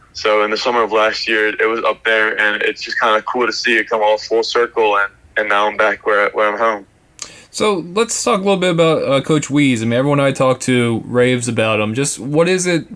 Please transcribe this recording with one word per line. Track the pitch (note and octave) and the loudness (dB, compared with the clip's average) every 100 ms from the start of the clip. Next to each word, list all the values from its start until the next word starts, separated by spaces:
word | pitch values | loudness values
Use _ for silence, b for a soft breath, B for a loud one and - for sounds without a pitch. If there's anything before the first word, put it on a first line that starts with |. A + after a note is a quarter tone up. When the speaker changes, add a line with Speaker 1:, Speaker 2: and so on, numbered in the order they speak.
| B | B
Speaker 1:
so | - A2 G#2+ G#2+ | -4 0 0 0
in | |
the | G#2+ | -2
summer | B2+ A#2+ | -2 0
of | G#2+ | 0
last | A2 A2 G#2+ A2+ | 2 0 -2 -2
year, | A2 G#2+ | 0 0
it | A2 A2 | 0 -2
was | A2+ | 0
up | A2 G#2+ A2+ | -2 -2 -2
there, | A2 G#2+ G2 | 0 0 0
and | G#2+ G#2 | -2 0
it's | A2 G#2 | -4 -6
just | - - | -6 -2
kinda | A#2+ G#2+ | 0 0
cool | - B2 A2+ | -2 -2 -2
to | |
see | - A#2 A2+ | -2 0 0
it | G#2 | 0
come | A2+ | 0
all | G#2+ G#2+ | 0 0
full | - A2+ | 0 -2
circle, | A2 B2 A#2 - G#2+ G2+ | 0 0 0 0 2 2
and, | G2+ - _ - | -2 -6 _ -6
and | G#2+ | -2
now | G2+ G#2+ | 0 0
I'm | G#2 | 0
back | G#2+ G2 A2 | -2 -2 -2
where, | G#2 G2+ | 0 0
where | A2 G#2+ | 0 -2
I'm | G#2 | 0
home. | A2+ G#2 - _ _ - B B B | -2 -2 -10 _ _ -20 B B B
Speaker 2:
So | - G#3+ F#3+ | -2 0 0
let's | E3+ F#3+ A3+ - | -4 -4 -2 -2
talk | B3 G#3+ | -2 0
a | |
little | G3 F#3+ | 0 0
bit | F3+ | 0
about, | E3+ E3 C#3+ | 2 2 2
uh, | - C3+ | 2 0
Coach | B2+ D#3 - | 2 0 2
Wees. | C#3+ C#3+ A#2 | 2 2 2
I | A2+ | 0
mean, | |
everyone | A#2 C#3+ C#3+ | 0 2 2
I | C#3 | 2
talk | B2+ C3 B2+ | 2 0 2
to | - B2 A#2+ A2+ A2 | 0 2 2 -2 -2
raves | A#2+ B2 B2 A#2+ | 2 2 2 -2
about | A2+ A2 G#2+ | 0 0 0
him. | G#2+ | 0
Just | A2 C#3 - | -2 -4 -4
what | B2 D3+ E3+ | -2 0 2
is | F#3 F3+ | 2 0
it | E3+ - | -2 -4